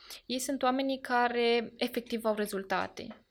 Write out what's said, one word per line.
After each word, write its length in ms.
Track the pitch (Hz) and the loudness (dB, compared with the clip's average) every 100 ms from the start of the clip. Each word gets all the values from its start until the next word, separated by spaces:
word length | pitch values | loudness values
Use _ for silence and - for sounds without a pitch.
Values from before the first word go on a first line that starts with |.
| - - - | -18 -14 -6
ei 140 | 254 | -4
sunt 240 | 254 269 | -2 0
oamenii 360 | 254 262 269 269 | 2 2 0 -2
care 760 | 262 247 247 240 233 233 226 - | 0 2 4 4 4 4 0 -2
efectiv 480 | 247 240 233 226 226 | -4 -2 -4 -2 0
au 100 | 214 | 0
rezultate. 880 | 202 196 196 185 190 - - - _ | -2 -4 -2 -2 -2 -6 -14 -16 _